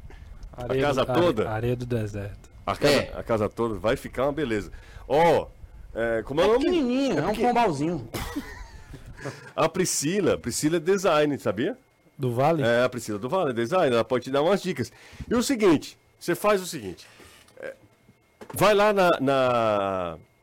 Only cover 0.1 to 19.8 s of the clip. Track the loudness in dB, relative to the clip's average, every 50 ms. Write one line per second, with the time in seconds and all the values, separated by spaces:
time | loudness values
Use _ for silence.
0.1 | -18 -18 -18 -18 -18 -16 -16 -16 -12 -8 -4 -2 0 0 2 2 2 0 0 2
1.1 | 2 2 2 2 2 0 0 -2 -2 -2 -2 -2 -2 -4 -4 -4 -2 -2 -2 -4
2.1 | -6 -8 -8 -10 -12 -16 -18 -20 -20 -8 -6 -4 -2 2 2 4 4 2 0 -2
3.1 | -6 -8 -2 0 0 0 0 0 -2 -2 -2 -2 -2 -2 -2 -2 -2 -2 -4 -6
4.1 | -4 -2 -2 -2 -2 -2 -2 -2 -2 -2 -4 -6 -12 -18 -18 -20 -20 -14 -4 0
5.1 | 2 4 6 6 4 4 2 -2 -8 -18 -20 -20 -20 -20 -18 -10 -6 -4 -2 0
6.1 | 0 -2 -4 -2 0 2 2 4 4 2 2 2 2 2 0 0 0 0 0 0
7.1 | 0 0 -2 -2 -2 0 0 2 2 2 2 2 0 0 -2 -2 -4 -4 -8 -10
8.1 | -10 -10 -8 -8 -8 -10 -10 -12 -14 -16 -16 -18 -18 -18 -18 -18 -18 -18 -18 -18
9.1 | -16 -14 -12 -12 -12 -14 -16 -8 -2 0 0 0 0 0 -2 -2 -2 -2 -2 -2
10.1 | 0 2 2 2 2 0 -2 -6 -4 -2 0 0 0 0 2 0 0 2 2 4
11.1 | 4 4 4 2 0 0 -2 -2 -2 0 -2 -2 -4 -6 _ _ _ _ _ _
12.1 | _ -4 -4 -2 0 2 2 2 2 2 2 2 4 4 2 2 -2 -4 -6 -6
13.1 | -6 -4 -4 -2 -2 -2 0 0 0 -2 -2 0 2 2 2 4 4 2 2 0
14.1 | -2 -2 -2 -2 0 0 2 2 2 0 0 -4 -4 -4 -6 -8 -10 -16 -20 -20
15.1 | -18 -14 -6 -2 0 0 0 0 0 4 4 6 6 4 2 -4 -16 _ _ _
16.1 | _ _ -4 -4 -4 0 2 2 2 2 0 -6 -10 -10 -10 -10 -10 -12 -16 -20
17.1 | -20 -20 -20 -20 -20 -20 -20 _ _ -14 -14 -14 -14 -16 _ _ _ _ _ _
18.1 | _ _ _ _ _ -20 -18 -10 -2 2 4 4 6 6 4 4 4 4 4 4
19.1 | 4 2 2 2 2 4 4 4 4 4 4 2 2 2